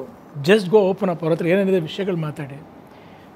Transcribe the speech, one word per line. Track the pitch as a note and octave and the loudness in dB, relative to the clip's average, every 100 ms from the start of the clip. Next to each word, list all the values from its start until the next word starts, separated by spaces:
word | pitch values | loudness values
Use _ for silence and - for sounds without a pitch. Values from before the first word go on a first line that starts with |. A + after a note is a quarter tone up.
| - - - D3 | -6 -16 -16 -4
just | C#3+ G#3+ F#3 | 2 2 4
go | G#3+ F#3+ | 4 4
open | F#3+ F#3+ | 0 -2
up, | D#3+ | -2
ಅವ್ರ | D#3+ | -2
ಹತ್ರ | E3 E3+ | 0 2
ಏನೇನಿದೆ | F#3+ F#3+ F#3+ | 2 2 0
ವಿಷಯಗಳು | D#3+ - G3 F3 | -2 -6 -4 -4
ಮಾತಾಡಿ. | D3+ D3 C#3 C#3 - - - - - - - | -6 -8 -12 -14 -20 -20 -20 -20 -20 -20 -20